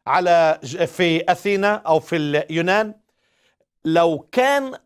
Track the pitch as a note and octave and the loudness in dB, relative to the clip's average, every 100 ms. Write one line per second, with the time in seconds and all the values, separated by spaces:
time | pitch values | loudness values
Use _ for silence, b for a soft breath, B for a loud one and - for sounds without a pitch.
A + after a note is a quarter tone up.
0 | - D3+ F3+ E3+ D#3+ D#3+ C3 E3+ E3+ - | 0 2 4 4 4 0 -4 -4 -4 -2
1 | F3 E3 - F3 G3+ G3 G3+ G#3 - D#3+ | 0 0 0 -2 0 0 0 -2 0 -2
2 | - E3+ D3 D3 - D#3+ E3+ G3+ G#3+ G#3 | 0 -4 -2 -2 -2 -4 0 0 -2 -8
3 | _ _ _ _ _ _ _ _ D#3 E3 | _ _ _ _ _ _ _ _ -2 2
4 | E3+ D3+ - B3 C4 C#4+ C4+ - | 2 -2 -6 -2 0 0 -4 -12